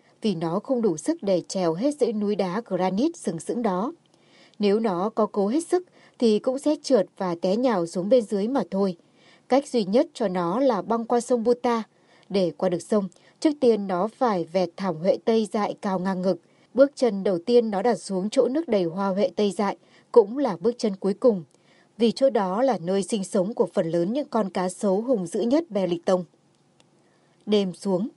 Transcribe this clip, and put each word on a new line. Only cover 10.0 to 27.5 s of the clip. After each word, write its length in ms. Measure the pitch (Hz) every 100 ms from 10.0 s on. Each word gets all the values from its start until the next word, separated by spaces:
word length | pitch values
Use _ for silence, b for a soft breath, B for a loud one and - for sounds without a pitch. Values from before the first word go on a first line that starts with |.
| 330
cho 140 | - 214
nó 320 | 185 170 202
là 220 | 277 208
băng 240 | 175 233 226
qua 160 | 240
sông 220 | 233 247
Buta. 400 | 226 240 247 233 214 b b b b
Để 220 | 190 175 -
qua 120 | 185
được 120 | 175
sông, 260 | - 214 190 b b b
trước 140 | 320 294
tiên 280 | 247 214 196
nó 200 | 180 208
phải 360 | - 254 190
vẹt 260 | 160 175 175 -
thảm 180 | 190 156
huệ 220 | 185 - -
Tây 220 | 226 208
dại 240 | 220 202 -
cao 180 | 208 185
ngang 220 | 185 185
ngực. 160 | 185 175 b b b
Bước 180 | 226 277 -
chân 280 | 240 196
đầu 160 | 196 180
tiên 320 | 175 240 226
nó 100 | 196
đặt 140 | 226 214
xuống 340 | - 190 202
chỗ 180 | 269 240
nước 200 | 277 339
đầy 160 | 208
hoa 240 | 170 175 196
huệ 240 | 190 208 -
Tây 160 | 208
dại 260 | 180 202 - b b b
cũng 260 | 240 202 254
là 200 | 269 170
bước 160 | 202 233
chân 180 | 220 190
cuối 180 | 196
cùng, 300 | 202 254 196 151 b b b b -
vì 140 | 233
chỗ 180 | - 269
đó 320 | 220 190 190
là 160 | 269 196
nơi 220 | 165 196
sinh 200 | 180 226
sống 300 | 185 214 185
của 140 | 240 196
phần 160 | - 165
lớn 240 | 170 170
những 140 | 254 285
con 200 | 226 196
cá 200 | 190 185
sấu 320 | - 208 185
hung 260 | 226 240 170
dữ 140 | 214
nhất 220 | 214 285 339
Belitung. 560 | 202 180 175 - 185 175 _ _ _ _ _ _ _ b b b b
Đêm 280 | -